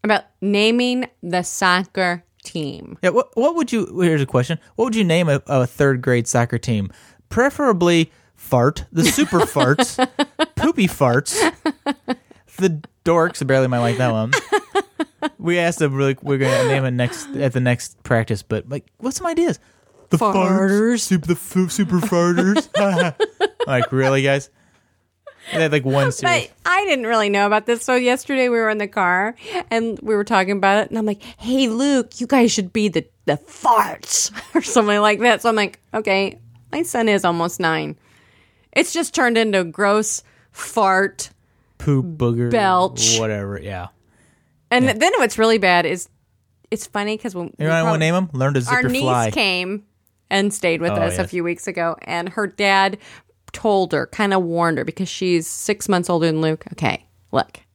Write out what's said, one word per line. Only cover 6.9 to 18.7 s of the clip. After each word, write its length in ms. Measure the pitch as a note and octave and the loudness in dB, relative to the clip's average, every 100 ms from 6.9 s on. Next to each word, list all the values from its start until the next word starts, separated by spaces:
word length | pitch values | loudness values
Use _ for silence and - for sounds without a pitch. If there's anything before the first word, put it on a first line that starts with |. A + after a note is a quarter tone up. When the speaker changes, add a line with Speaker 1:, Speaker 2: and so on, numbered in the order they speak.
| - - _ _ | -10 -20 _ _
Speaker 2:
Preferably 800 | - C4+ - C#4 F#3+ F3 E3+ D#3+ _ _ | 0 0 2 0 2 4 4 0 _ _
Fart, 500 | _ - B2+ B2+ - - | _ 0 2 2 0 -6
the 120 | E3 | 0
Super 360 | - - D4+ F3 | 2 2 2 2
Speaker 1:
<laughs> 0 | |
Speaker 2:
Farts, 560 | A3 - B2 D3 B3+ - C4 - D4 - D#4 - | 2 2 2 2 0 0 -2 0 -4 -2 -4 0
Poopy 300 | B3+ E4+ F#3 | -2 2 0
Farts, 440 | - C3 A#2+ - G#4 G4 - - - - C#4 - B3+ _ - _ - | 2 2 2 0 0 0 0 -8 -6 -8 -8 -8 -8 _ -20 _ 0
the 240 | F#3 D3+ - _ E3+ | 0 0 -10 _ 0
Dorks. 400 | E3+ E3+ - C3+ | 2 2 -2 0
Barely 220 | C3+ C3 | 2 2
might 100 | B2 | 2
like 160 | A#2+ A#2 | 0 0
that 140 | B2+ | 0
one. 200 | A2 A2+ G4 - G4+ - - - - D#4 _ D4+ - | 0 0 -2 0 -2 0 -4 -4 -8 -10 _ -10 -4
We 200 | E3+ F3 | 0 2
asked 200 | E3+ E3+ | 0 0
them, 160 | D3+ | -2
really, 220 | C3+ C#3 C3 | 0 0 -2
we're 180 | C#3+ C#3 | -2 0
gonna 280 | C3+ C3 C3 | 2 2 2
name 160 | C3+ | 0
it 60 | C3 | 0
next, 380 | B2 B2 - - C3+ | 0 -2 -4 -10 -2
at 160 | C#3 | -2
the 80 | B2+ | 0
next 420 | B2 A#2+ - _ | 0 0 -4 _
practice, 400 | - A#2 A2+ G#2+ | -2 0 0 -6
but, 260 | - G#2+ | -4 -6
like, 180 | A#2+ | -6